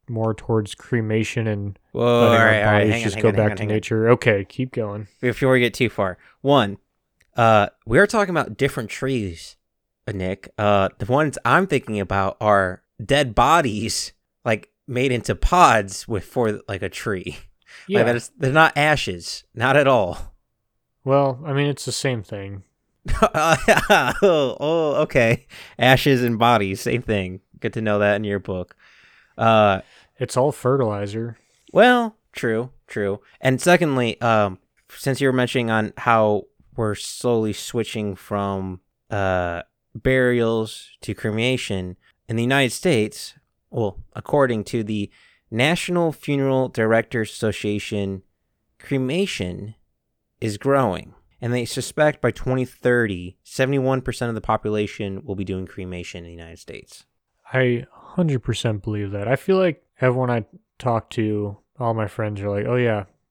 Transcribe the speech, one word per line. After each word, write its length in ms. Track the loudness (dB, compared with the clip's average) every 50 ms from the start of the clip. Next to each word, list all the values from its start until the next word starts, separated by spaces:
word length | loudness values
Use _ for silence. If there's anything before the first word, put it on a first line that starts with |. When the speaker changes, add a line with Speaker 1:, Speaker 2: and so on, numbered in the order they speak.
| _ -8
Speaker 1:
more 240 | -4 -2 -2 -2 -2
towards 400 | -4 -2 0 0 0 0 -2 -8
cremation 720 | -14 -8 -4 -2 -2 -2 0 0 0 0 -2 -2 -4 -2
and 300 | -2 -2 -4 -4 -8 -10 _ _ _ -4
Speaker 2:
Whoa, 80 | -2 2 2 4 6
Speaker 1:
letting 60 | 6
Speaker 2:
all 60 | 6 6 6
Speaker 1:
our 40 | 6
Speaker 2:
right, 160 | 6 6 4 4
all 80 | 4
right, 80 | 4 4
Speaker 1:
bodies 120 | 4 4 2
Speaker 2:
hang 60 | 0
on, 40 | -2
Speaker 1:
just 120 | -4 -2
Speaker 2:
hang 60 | 0
Speaker 1:
go 60 | 0 2
Speaker 2:
on, 60 | 2
hang 80 | 2 2
Speaker 1:
back 60 | 0
Speaker 2:
on, 60 | 0
Speaker 1:
to 40 | -2 -4
Speaker 2:
hang 60 | -2
on. 60 | -2
Speaker 1:
nature. 340 | -2 -2 -2 -2 2 4 4
Okay, 360 | 4 4 4 2 2 2 0
keep 260 | -6 -6 -8 -6 -6 -4
going. 340 | -6 -6 -6 -6 -10 -12 -14 _ -6
Speaker 2:
Before 300 | -4 -4 -2 0 2 2
we 80 | 4 4
get 140 | 2 2 0
too 140 | 0 -2 -2
far. 280 | 0 -2 -4 -4 -4 -8 _ _ _ _
One, 380 | 0 4 4 4 4 2 -2 -10 _ _ _ _ _ _ _ _ _ _ 0
uh, 320 | 2 6 6 6 6 4 2 -2 _ -4
we 140 | 2 4 4
are 80 | 4
talking 240 | 4 4 0 0 0
about 260 | 0 -2 -2 -4 -4
different 320 | -2 -2 -2 -2 -4 -8 -10
trees, 680 | -8 -6 -4 -4 -2 -2 -4 -6 -8 -12 -16 -20 -20 _ _ _ _ _ _ _ _ _ -12
uh, 40 | -10 -6
Nick. 380 | -6 -4 -4 -6 -6 -10 -14 _
Uh, 320 | -2 0 2 2 2 2 0 -2
the 80 | -6 -4
ones 320 | 0 0 2 2 0 -2 -2 0
I'm 220 | 2 4 4 2
thinking 320 | 2 0 -2 -2 -2 -4 -4
about 380 | -2 -2 0 -2 0 -2 -2 0
are 400 | 2 4 4 4 4 0 -2 -8 _ _ _ -10 -4
dead 300 | 0 0 0 0 0 2
bodies, 800 | 2 4 4 4 4 2 0 -2 -4 -4 -4 -6 -6 -8 -10 -12 _ _ _ _ _ -4
like, 280 | -2 -2 -2 -4 _ _ _ _
made 240 | -6 -2 0 0 0
into 240 | 0 -2 -2 -2 -2
pods 720 | 0 2 4 6 8 8 8 6 4 2 -2 -8 -12 -8
with, 160 | -6 -6 -6 -6
for, 380 | -6 -2 -2 0 0 -2 -4 -8
like, 140 | -10 -8 -8
a 80 | -8 -8
tree. 480 | -8 -8 -6 -6 -6 -6 -6 -10 -12 -12 -16 -20 _ _ _ _ -20 -18 -8
Speaker 1:
Yeah. 120 | -2 2 2
Speaker 2:
Like, 60 | 2
that 80 | 2 2
is, 160 | -2 -4 -8 _
they're 160 | -4 -2 2
not 240 | 4 4 4 4 4
ashes, 680 | 2 2 2 2 0 -2 -6 -8 -8 -10 -12 -14 -14 -16 _ -8
not 240 | -2 0 2 4
at 100 | 4 4
all. 460 | 4 4 2 2 0 -4 -8 -12 -14 -16 _ _ _ _ _ _ _ _ _ _ _ _ _ -2
Speaker 1:
Well, 360 | 0 2 2 2 0 -2 -4 -6
I 80 | -4 -2
mean, 140 | -2 0
it's 180 | -2 -2 -6 -8
the 60 | -8
same 320 | -6 -4 -4 -4 -4 -4 -8
thing. 400 | -10 -12 -12 -12 -12 -14 -14 -16 _ _ _ _ _ _ _ -4
Speaker 2:
<laughs> 140 | -4 0 0
Oh, 1400 | 0 0 0 0 2 2 2 2 4 4 4 4 4 4 4 4 4 2 0 2 2 4 4 4 2 0 -2 -4
oh, 360 | -2 0 0 0 0 0 0 0 0
okay. 420 | 0 2 2 4 4 2 0 _ _ -20 -20 -20 -14 -6
Ashes 460 | 0 2 4 4 4 4 4 2 2 2
and 140 | 0 2 2
bodies, 420 | 4 4 4 4 2 0 -4 -4
same 200 | -4 -2 -2 -2
thing. 400 | -2 -2 -2 -2 -2 -4 -8 -12 _ _ _ -8
Good 140 | -8 -6 -6
to 80 | -4
know 180 | -2 0 2 2
that 160 | 4 2 2
in 80 | 2 0
your 160 | -2 -4 -4
book. 360 | -4 -6 -8 -8 -8 -10 -16 _ _ _ _ _ _ _ _ _ _ _ -6
Uh, 440 | 0 2 4 6 6 6 6 4 2 -2 _ _ -20 _ _ _
Speaker 1:
It's 180 | -8 -8 -4 0
all 140 | 0 0 0
fertilizer. 880 | 0 -2 -2 0 2 2 0 0 -2 -4 -6 -6 -6 -8 -8 -8 -10 _ _ _ _ _ _ _
Speaker 2:
Well, 440 | 4 6 6 6 6 4 0 -2 -8 _ _ _ -10
true, 380 | -4 -2 -2 0 -2 -4 -6 -10 _ _
true. 340 | -10 -6 -4 -2 -2 -2 -4 _ _ _ -2
And 200 | 0 0 0 2
secondly, 580 | 4 4 4 4 4 2 0 0 0 -2 -2 -2
um, 380 | 0 2 4 4 2 0 -2 -8 _ _ _ _ _ -20
since 320 | -14 -6 -4 -4 -2 0
you 60 | 2
were 60 | 2 2
mentioning 360 | 2 0 0 0 -2 0 0
on 240 | 0 0 0 -2 -6
how 460 | -4 0 2 4 4 4 4 2 0 -4 _ _ _ _ _ -8
we're 180 | -4 -4 -4 -4
slowly 580 | -6 -8 -12 -10 -4 -2 0 0 0 0 -2 -4
switching 640 | -8 -10 -8 -6 -6 -6 -6 -6 -6 -6 -6 -8
from, 640 | -10 -8 -6 -4 -4 -2 -2 -4 -4 -6 -8 -10 -12 _ _ _ _ _ -8
uh, 540 | -4 -2 -2 0 0 -2 -2 -4 -6 -8 -12 _ _ _ _ _ -10
burials 920 | -4 -2 0 2 2 2 2 2 2 0 0 0 -2 -4 -6 -8 -16 -20 -20 _ _
to 120 | -10 -10 -8
cremation. 840 | -6 -6 -4 -2 -2 0 0 -2 -2 -4 -6 -6 -6 -6 -8 -10 _ _ _ _ _ _ -6
In 60 | -4
the 80 | -2 0
United 280 | 2 2 2 2 0
States, 640 | 0 -2 0 0 2 2 0 -2 -4 -12 -16 -18 -18 _ _ _ _ _ _ _
well, 340 | -6 -4 -4 -4 -6 -10 -16 -18 -16
according 520 | -16 -8 -2 2 2 2 2 2 -2 -4
to 180 | -4 -4 -4 -4
the 260 | -2 -4 -4 -6 -8 _ _ _ _ _ _ _ -6
National 640 | -2 0 2 2 2 0 -2 -2 -2 0 0 -2
Funeral 580 | -4 -6 -6 -4 -2 0 0 0 0 0 -2 -2
Directors 640 | -2 -2 0 2 2 2 0 -2 -4 -4 -4 -6
Association, 920 | -6 -4 -4 -4 -4 -4 -4 -4 -4 -4 -6 -6 -6 -4 -4 -4 -6 -8 -12 _ _ _ _ _ _ _ _ _ _ _
cremation 960 | -8 -6 -4 -4 -2 -2 -2 -2 -2 -4 -4 -6 -6 -6 -8 -10 -12 -14 -16 _ _ _ _ _ _ _ _ _ _ _ _ -8
is 180 | -6 -6 -6
growing. 580 | -4 0 0 2 2 2 0 -2 -4 -8 -14 -20 _ _ _ _ -8
And 140 | -6 -4 -4
they 120 | -4 -4
suspect 560 | -6 -6 -8 -8 -6 -2 0 0 0 0 0
by 100 | -2 -2
twenty 340 | -2 -2 -4 -2 -2 -2 -2
thirty, 720 | -6 -6 _ 0 2 2 2 2 0 -2 -6 -10 -14 -16 _ _
seventy-one 580 | -10 -4 -2 -2 0 0 0 0 0 0 -2
percent 280 | -2 -6 -6 -6 -4 -4
of 60 | -6
the 60 | -6
population 800 | -2 -2 -2 -2 -2 -2 -2 -2 -2 -4 -4 -6 -8 -8 -8 -8 -8
will 120 | -8 -8
be 100 | -6 -6
doing 220 | -6 -6 -8 -8
cremation 520 | -10 -12 -12 -12 -10 -10 -10 -12 -12 -14 -16
in 60 | -16
the 60 | -16
United 280 | -16 -18 -18 -18 -20 -20
States. 460 | -20 -18 -18 -18 -18 _ -20 -20 _ _ _ _ _ _ _ _ _ -4 0
Speaker 1:
I 320 | 2 2 2 0 -2 -4 -10
hundred 480 | _ -20 -20 -8 -2 0 0 0 0 -2
percent 440 | -2 -4 -4 -2 -2 -2 -2 -4 -4
believe 280 | -6 -6 -4 -6 -6
that. 160 | -6 -4 -2
I 80 | -2 -2
feel 220 | -2 0 2 2
like 260 | 2 2 2 0 -4 _ _ _ 0
everyone 300 | 0 2 2 2 0 0
I 140 | 0 -2 -4 _ _ -20 _ _ _ -6
talk 300 | -2 -2 -2 -2 -4 -4
to, 460 | -4 -2 -2 0 0 -2 -4 -6 -8 -12 _ _ _ -6
all 140 | -4 -2 -2
my 140 | -2 -4
friends 340 | -4 -4 -4 -6 -4 -4 -6
are 80 | -4 -4
like, 160 | -4 -2 -2
"Oh 100 | 0 0
yeah, 300 | 0 2 0 0 -2 -4 -8 _ _ _ _